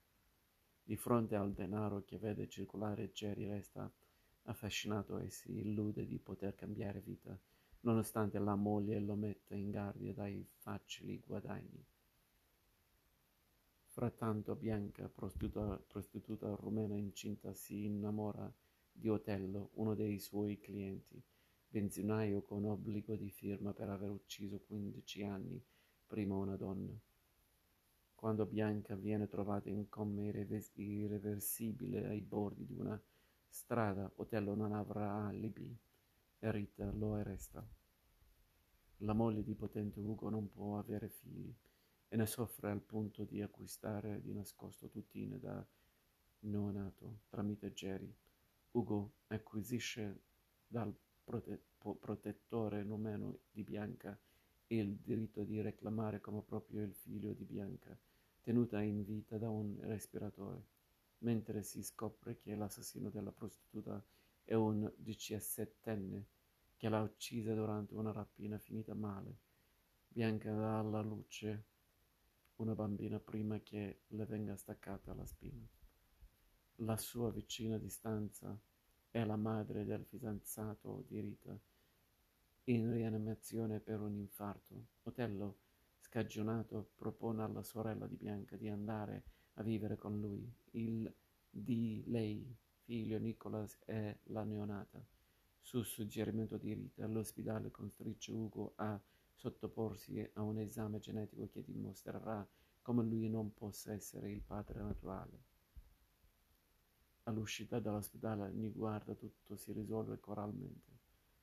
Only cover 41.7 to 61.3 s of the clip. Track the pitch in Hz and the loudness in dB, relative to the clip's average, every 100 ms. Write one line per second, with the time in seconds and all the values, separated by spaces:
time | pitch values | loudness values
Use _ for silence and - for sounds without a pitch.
41.7 | _ _ _ - 113 110 - 110 - 104 | _ _ _ 0 4 4 2 -2 0 0
42.7 | 101 - 107 104 - 101 104 104 - 95 | 0 0 -2 -2 -2 -4 -2 -2 -4 -12
43.7 | - 107 104 107 101 104 101 98 - 101 | -6 -2 0 -2 -4 -4 -4 -6 -8 -12
44.7 | - - 107 104 104 101 101 101 98 101 | -12 -10 -10 -8 -6 -6 -4 -4 -6 -8
45.7 | _ _ _ _ _ _ _ 107 104 101 | _ _ _ _ _ _ _ -2 2 2
46.7 | 101 98 - 101 107 - 117 101 104 101 | 0 -2 -6 -12 -12 -8 -2 0 0 -4
47.7 | - 95 95 98 - _ _ _ _ _ | -4 -2 -2 -4 -12 _ _ _ _ _
48.7 | 120 113 104 101 - - 107 - 107 104 | 2 4 2 0 -6 -4 -4 -2 -4 0
49.7 | 123 - - 104 95 _ _ _ _ - | 0 0 -2 -4 -4 _ _ _ _ -4
50.7 | 117 104 - _ _ - 117 - 107 - | -2 0 -4 _ _ -2 -2 -2 -6 -8
51.7 | - 104 - 113 104 107 101 - 117 107 | -8 -4 -4 -2 -4 -4 -6 -2 2 4
52.7 | 104 101 107 110 104 101 95 _ 107 101 | 2 0 0 0 0 -2 -6 _ -8 -4
53.7 | 104 104 - - 104 _ - _ _ - | -2 -4 -4 -8 -10 _ -20 _ _ 2
54.7 | 113 101 101 - 110 110 - 98 107 104 | 4 4 0 0 2 2 0 0 2 0
55.7 | - 107 110 107 104 - 104 - 110 - | 0 -2 0 0 -2 -4 -4 -2 -4 -2
56.7 | 107 104 95 - 104 104 104 98 101 98 | -2 -2 -4 -6 -4 -2 -4 -4 -4 -4
57.7 | 95 - 107 _ _ _ _ - 120 117 | -6 -12 -18 _ _ _ _ 4 6 6
58.7 | 104 104 104 101 107 - 110 113 107 104 | 4 4 2 0 -2 -2 -2 0 0 0
59.7 | 101 - 107 - - 104 95 98 92 107 | -2 -2 -2 -2 -4 -4 -4 -6 -8 -10
60.7 | _ _ _ _ - 117 | _ _ _ _ -2 2